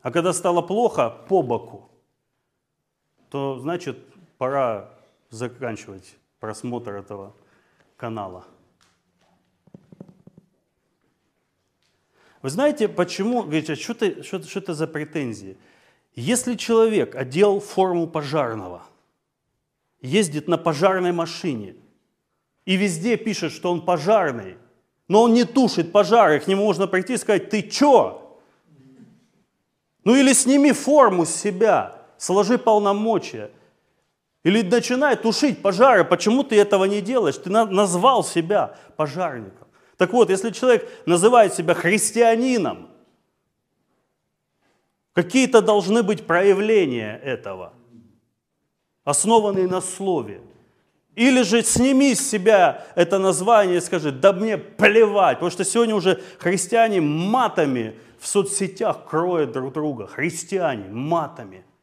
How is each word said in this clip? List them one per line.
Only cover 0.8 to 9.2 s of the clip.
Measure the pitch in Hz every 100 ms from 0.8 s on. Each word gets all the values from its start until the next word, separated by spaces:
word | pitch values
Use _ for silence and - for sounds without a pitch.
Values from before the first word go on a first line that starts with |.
| 196 - 117 - -
по | 190
боку, | 127 117 - 101 _ _ _ _ _ _ _ _ _ _ _ _ _ _ _
то, | 143 139 131
значит, | 139 175 147 120 _ _ _ _
пора | 131 139 123 104 - _ _ _ _
заканчивать | 110 120 120 123 107 - 95 _ _ _ _
просмотр | 107 107 127 120 117
этого | 101 98 101 98 _ _ _ _ _ _ _
канала. | 117 110 98 90 - _ _ _ _ _ _ _